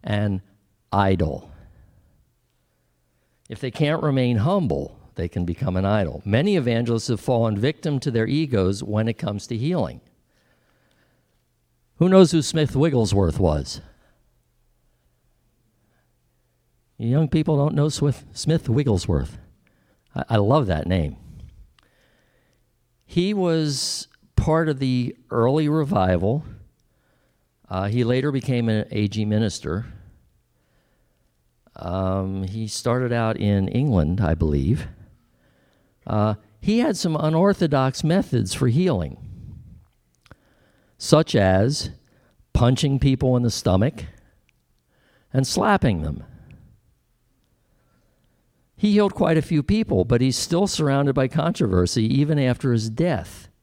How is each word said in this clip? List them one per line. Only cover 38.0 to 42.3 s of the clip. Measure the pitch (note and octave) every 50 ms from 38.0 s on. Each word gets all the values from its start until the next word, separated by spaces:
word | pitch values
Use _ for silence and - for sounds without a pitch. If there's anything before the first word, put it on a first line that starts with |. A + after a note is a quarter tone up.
methods | - D#3 E3 G3 F#3 - - A#2+ G#2 F#2+
for | - - C3+ B2+
healing, | A2+ D3 F#3 F#3 C#3 F#2 E2 C#2 - - - - - - - - - - - - - - _ _ _ _ _ _ _ _ _ _ - _ _ _ _ _ _ _ _ _ _ _ _ _
such | - - - D#3 D#3+ - -
as | A#2 G2 F#2+ F#2+ F#2+ G#2 B2+ D3+ - - - - - _ _ _ _ _ _